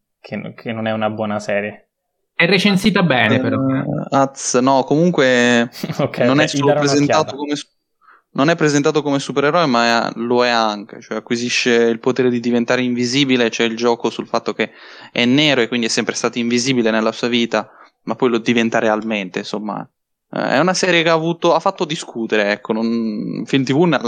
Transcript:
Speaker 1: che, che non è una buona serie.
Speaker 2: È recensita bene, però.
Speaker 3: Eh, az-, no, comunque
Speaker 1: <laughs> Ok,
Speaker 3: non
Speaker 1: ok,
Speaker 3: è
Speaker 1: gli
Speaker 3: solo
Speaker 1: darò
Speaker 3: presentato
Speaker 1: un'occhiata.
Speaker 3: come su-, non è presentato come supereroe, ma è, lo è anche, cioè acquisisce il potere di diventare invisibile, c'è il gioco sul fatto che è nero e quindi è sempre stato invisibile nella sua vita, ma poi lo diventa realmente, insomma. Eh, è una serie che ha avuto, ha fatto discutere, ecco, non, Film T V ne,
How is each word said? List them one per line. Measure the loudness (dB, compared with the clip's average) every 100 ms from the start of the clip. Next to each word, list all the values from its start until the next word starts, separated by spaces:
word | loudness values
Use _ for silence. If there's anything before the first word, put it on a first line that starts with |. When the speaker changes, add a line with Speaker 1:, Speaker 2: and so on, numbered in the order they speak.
| _ _
Speaker 1:
che, | -12 -10 -10 -12
che | -8
non | -6 -4
è |
una | -2 -2
buona | -2 -4 -4
serie. | -2 -2 -4 -8 _ _ _ _ _ -2
Speaker 2:
È | 2
recensita | 2 2 2 2 2
bene, | 2 4 4 2
però. | 0 -2
Speaker 3:
Eh, | 0 -2 -4 -6 -2
az-, | 0 0 -2 -2 0
no, | 2 2
comunque | 2 2 2 4 4 4 4 4 0 -4 -8
Speaker 1:
<laughs> | -4
Ok, | -2 0
Speaker 3:
non | 2 2
Speaker 1:
ok, |
Speaker 3:
è |
Speaker 1:
gli | 2
Speaker 3:
solo | 2 2
Speaker 1:
darò | 2
Speaker 3:
presentato | 2 2 2 2
Speaker 1:
un'occhiata. | 0 -4
Speaker 3:
come | -6 -6
su-, | -8 _ _ _ _ _ _
non | 0 2
è | 2
presentato | 2 2 0 0
come | 0 -2
supereroe, | -2 -2 0 2 2
ma | 2 2 2 0
è, | -4
lo | -2 0 2
è |
anche, | 2 0 -2 -10 -16
cioè | -10 -10
acquisisce | -6 -4 -2 -2 2
il | 2 2 0
potere | -2 0 0
di | 0
diventare | 0 0 0 0
invisibile, | -2 -2 -2 0 2 2 2
c'è | 0
il | -2 0
gioco | 0 0 -2
sul | -4 -4
fatto | -4 -4
che | -4 -6 -8 -20 -20 -8
è | 0 2
nero | 4 4 2
e | 2
quindi | 0 -2
è |
sempre | -2 -2
stato | -2 -4 -2
invisibile | -2 0 0 0 2
nella | 0 0
sua | -2 -2
vita, | 0 0 -2 -4 -10 -20 _
ma | -10
poi | -2 0
lo | 0
diventa | 0 0 2 2
realmente, | 2 0 -2 -6 -6 -8
insomma. | -8 -8 -8 -10 -12 _ _ _ _ -6
Eh, | -2
è | 0
una | 0
serie | 0 0 2
che | 2
ha |
avuto, | 0 0 0 0
ha | 2
fatto | 0 -4 -4
discutere, | -6 -10 -8 -2 0 0
ecco, | -2 -4
non, | -4 -2 -2 -4 -6 -6 -8 -2
Film | 0
T | 2
V | 2
ne, | 2 2